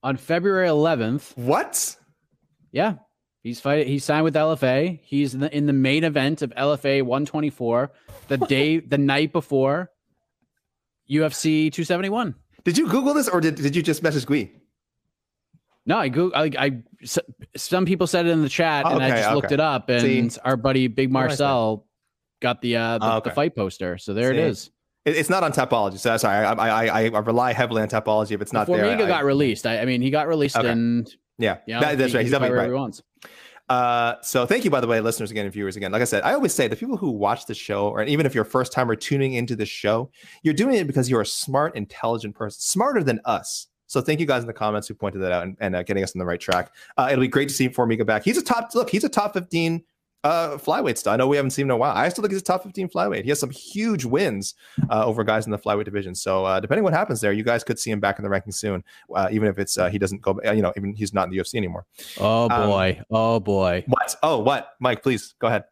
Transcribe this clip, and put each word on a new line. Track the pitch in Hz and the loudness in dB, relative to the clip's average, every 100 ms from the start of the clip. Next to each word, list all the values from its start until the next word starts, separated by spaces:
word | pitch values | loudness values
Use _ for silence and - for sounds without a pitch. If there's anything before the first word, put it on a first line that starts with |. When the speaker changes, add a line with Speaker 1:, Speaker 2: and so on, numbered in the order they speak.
Speaker 1:
on | - 135 | -4 -6
February | - 170 185 190 180 | -2 0 2 2 2
eleventh. | 151 156 151 113 139 - - | 4 4 2 0 -2 -6 -8
Speaker 2:
What? | 120 170 370 - - - _ _ _ _ _ _ _ | 0 0 0 -4 -6 -8 _ _ _ _ _ _ _
Speaker 1:
Yeah. | 123 202 185 _ _ _ _ | -2 -2 -2 _ _ _ _
He's | 113 120 | -10 -6
fight-, | 139 147 143 | 0 0 2
he | 143 | -2
signed | - 151 | 0 2
with | 160 151 | 2 2
L | 156 | 0
F | 160 | 2
A. | 131 131 165 165 | 2 2 0 -4
He's | _ 143 143 | _ -2 -2
in | 131 | -2
the, | 147 147 | -4 0
in | 147 | 2
the | |
main | 139 131 147 | 4 4 4
event | 165 147 135 156 | 2 2 0 -2
of | 139 117 | -4 -2
L | 139 | 0
F | 147 | 0
A | 143 139 | 2 2
one | 127 127 147 | 2 0 -2
twenty-four, | 156 151 - 117 117 139 _ _ - - | -2 -4 -4 0 0 0 _ _ -20 -4
the | 139 | -2
day, | - 135 147 160 | 2 2 4 2
<laughs> | |
the | - 143 | 0 0
night | 139 139 151 | 2 2 2
before | 175 147 139 131 147 180 _ _ _ _ _ _ _ _ _ _ _ _ | -2 -2 0 2 0 -6 _ _ _ _ _ _ _ _ _ _ _ _
U | 143 | 0
F | 156 | 0
C | - - 156 156 | 0 0 2 2
two | 147 | 0
seventy-one. | 165 175 190 214 226 - _ _ | -2 0 0 -2 -4 -6 _ _
Speaker 2:
Did | - 170 | 0 2
you | 302 | 2
Google | 214 269 | 2 2
this | 294 277 | 2 2
or | 180 | 2
did, | 160 151 | 2 0
did | 143 156 | 0 0
you | |
just | 160 156 | 0 0
message | 165 147 123 | 0 0 0
Gui? | 143 95 - _ _ _ _ _ _ _ _ _ _ _ _ - | -2 -2 -12 _ _ _ _ _ _ _ _ _ _ _ _ -2
Speaker 1:
No, | 196 | 0
I | 151 | 0
Goo-, | 127 180 | 0 0
I, | 139 156 139 | 2 0 0
I, | 139 127 113 - | -2 -2 -10 -20
s-, | 131 - - - - - | -6 -4 -4 -16 -20 -14
some | - 180 | -2 0
people | 185 185 175 | 2 0 2
said | 185 | 2
it | 170 | 2
in | 165 | 2
the | 147 | 0
chat, | - 165 151 147 | 0 0 2 2
Speaker 2:
Oh, | |
Speaker 1:
and | 165 | 2
I | 131 | 2
Speaker 2:
okay, | 120 | 2
Speaker 1:
just | 107 | 2
looked | 113 135 | 2 2
Speaker 2:
okay. | |
Speaker 1:
it | 143 | 2
up, | 156 135 - | 2 0 0
and | 120 131 131 117 | 2 4 2 0
Speaker 2:
See? | - | -2
Speaker 1:
our | 123 131 | -2 0
buddy | 127 131 127 | 2 2 2
Big | 113 135 | 0 0
Speaker 2:
What | 131 | 2
did | 131 | 0
I | |
say? | 135 | 2
Speaker 1:
Marcel | 143 131 113 107 _ _ _ _ _ _ | 2 2 0 -2 _ _ _ _ _ _
got | 123 120 | -4 -2
the, | 120 117 | -2 0
uh, | 113 117 | 0 0
the, | |
Speaker 2:
Oh, | 110 | 0
Speaker 1:
the | 113 | 0
Speaker 2:
okay. | - | -2
Speaker 1:
fight | - 156 | -2 -2
poster, | - 98 - 92 90 | 0 -4 -4 -6 -6
so | - | -6
there | 101 123 | -2 0
it | 127 | 2
Speaker 2:
See? | |
Speaker 1:
is. | 160 104 - _ _ _ | 0 -2 -10 _ _ _
Speaker 2:
It, | - 156 | -2 0
it's | 156 | 2
not | 185 | 2
on | 165 | 2
Tapology, | 139 131 120 101 95 | 0 2 2 0 -2
so | 120 113 | 0 2
sorry. | 104 101 104 | 2 2 2
I, | |
I, | 110 113 110 113 | 2 2 2 2
I, | 98 113 | 2 2
I | 107 | 2
rely | 107 117 127 | 0 2 2
heavily | 120 120 113 | 0 0 0
on | 107 | 0
Tapology. | 113 107 107 104 | -2 0 0 0
If | 104 | -4
it's | 104 | -2
not | 113 104 | -2 0
Speaker 1:
Before | 180 | 2
Speaker 2:
there, | 104 | 2
Speaker 1:
Formiga | 226 | 2
Speaker 2:
I | 202 | 0
Speaker 1:
got | 170 139 | 2 2
released. | 139 143 104 117 | 2 2 0 -2
I, | 113 | -2
I | |
mean, | 120 123 | 0 0
he | 131 | 0
got | 147 151 | 0 0
released | 160 143 120 | 0 0 0
Speaker 2:
Okay. | 117 | 0
Speaker 1:
and | 117 117 117 113 - _ _ | 2 0 0 -4 -12 _ _
Speaker 2:
Yeah. | 110 90 - | -2 -2 -6
Speaker 1:
you | |
know, | 117 | -2
Speaker 2:
That, | 147 143 | 0 2
that's | 131 | 2
Speaker 1:
he, | 120 | 2
Speaker 2:
right. | |
He's | 117 | 2
Speaker 1:
he | |
can | 139 | 2
fight | 127 | 2
Speaker 2:
definitely | |
Speaker 1:
wherever | 123 101 | 0 0
Speaker 2:
right. | 127 | -2
Speaker 1:
he | |
wants. | 127 - _ _ - - - - _ | -6 -10 _ _ -20 -20 -20 -20 _
Speaker 2:
Uh, | 127 123 120 117 120 | 0 2 2 0 -2
so | - 131 123 | -2 0 2
thank | 226 | 2
you, | 233 | 2
by | 143 | 0
the | 117 | 2
way, | 117 | 2
listeners | 110 113 107 | 0 -2 -6
again | 107 | -6
and | 101 | -6
viewers | 101 101 98 | -6 -8 -6
again. | 98 | -4
Like | 104 | 0
I | 120 | 0
said, | 104 | 2
I | 131 | 2
always | 277 254 | 2 0
say | - 123 | 0 0
the | 120 | 0
people | 240 240 | -4 -4
who | 180 | -4
watch | 110 101 - | 0 0 0
the | - | -6
show, | 101 - 101 104 | -12 -4 -2 -2
or | - | -2
even | 110 147 | 0 2
if | 147 | 2
you're | 131 | 0
a | 107 | 0
first | 131 123 | 0 0
timer | - 123 110 | 0 0 0
tuning | - 143 135 | -2 0 0
into | 127 120 | -2 -4
the | 117 104 | -4 -6
show, | - 104 107 131 _ - - | -2 0 0 -2 _ -20 -2
you're | 156 | 0
doing | 156 240 247 | 2 2 2
it | 160 | 0
because | 135 123 | 0 2
you're | 123 | 2
a | 101 | 0
smart, | - - 135 151 120 | -4 -2 0 0 -4
intelligent | 101 - 117 117 107 | -10 -6 -2 -2 -4
person, | 104 107 - | -8 -10 -6
smarter | - 180 247 262 | -4 0 0 0
than | 143 110 - | 0 -2 -2
us. | 104 - - - _ _ | -4 -4 -12 -14 _ _
So | 143 | -4
thank | 123 151 | 0 -2
you | 160 | 2
guys | 127 | 0
in | 117 | -2
the | |
comments | 110 107 107 101 | -4 -2 -2 -4
who | |
pointed | 107 104 95 | -6 -6 -4
that | 92 | -2
out | 90 | 0
and, | 87 95 | -2 -4
and, | 101 90 | -4 -2
uh, | |
getting | 87 98 | -2 -2
us | 95 90 | -2 -4
on | |
the | |
right | 90 87 | -4 -4
track. | - 90 90 - - - | -2 -2 -2 -12 -8 -2
Uh, | 131 | 0
it'll | 135 | 2
be | 127 | 2
great | 131 143 | 2 0
to | |
see | 139 127 | 0 -2
Formiga | - 120 113 | 0 0 0
back. | 110 107 | 2 0
He's | 185 285 | 2 0
a | |
top, | - 233 233 | 0 -2 0
look, | 226 247 | -2 0
he's | 208 | 0
a | 277 | 0
top | - 208 | 0 -2
fifteen, | 196 180 170 165 165 - _ _ _ | -4 -4 -2 0 -2 -6 _ _ _
uh, | 147 165 165 143 | 0 0 -2 -4
flyweight | 147 160 127 117 | -2 0 0 -2
still. | - | 0
I | 110 | 2
know | 131 | 4
we | 143 | 2
haven't | 135 | 0
seen | - | -2
him | 139 | 0
in | |
a | 120 | 2
while. | 135 | 2
I | 104 147 | 2 0
still | 175 | 0
think | 208 | -2
he's | 196 | -2
a | |
top | 180 185 | 0 -2
fifteen | 190 190 185 | -2 -8 -6
flyweight. | - 196 175 | -2 -2 -2
He | 104 | -2
has | 143 | -2
some | 131 | -2
huge | 135 - 196 220 202 123 | -8 -10 -4 -2 -2 0
wins, | 131 190 101 98 - - - - | 0 0 -2 -8 -12 -16 -8 -2
uh, | 107 | 2
over | 113 113 | 2 0
guys | 104 110 | 0 0
in | 110 | 0
the | 104 | -4
flyweight | - 104 | -2 -2
division. | 104 101 95 | -2 -6 -6
So, | 92 - 95 95 | -8 -2 0 2
uh, | 95 | 0
depending | 107 160 | 0 0
what | 202 | 2
happens | 156 208 117 | 0 0 -2
there, | 104 | 0
you | 101 | 0
guys | 110 117 | 0 0
could | - 113 | -2 -6
see | - | -2
him | 107 | 0
back | 101 98 | 0 -2
in | |
the | 104 | -2
ranking | 98 98 | -2 -4
soon, | 98 104 92 - - _ | -6 -4 -4 -6 -20 _
uh, | 92 95 | -2 0
even | 107 107 | 2 0
if | 98 | 0
it's, | 98 - | -4 0
uh, | 90 | 0
he | 101 | 0
doesn't | 98 95 | -2 -2
go, | - 98 | -2 -2
uh, | - | 0
you | 107 | 2
know, | 92 90 | 0 -2
even | 98 | -8
he's | 104 104 | -6 -4
not | 101 | -2
in | 90 | -2
the | 95 | -2
U | |
F | 90 | -4
C | 120 | -4
anymore. | 98 85 - - - - | -4 -6 -14 -20 -18 -2
Speaker 1:
Oh, | 104 113 117 | 0 2 2
Speaker 2:
Um, | 120 110 | 2 2
Speaker 1:
boy. | 98 92 92 - | 2 2 -2 -2
Oh, | 110 113 113 | 0 2 0
boy. | 98 98 92 87 - | 0 0 2 0 0
Speaker 2:
What? | 123 - - | 0 0 -2
Oh, | 151 143 | 0 2
what? | 107 139 101 - | 2 0 -4 -2
Mike, | 123 117 | -2 0
please, | - 117 - _ | 0 -2 -4 _
go | 113 | -2
ahead. | 113 - | -2 -4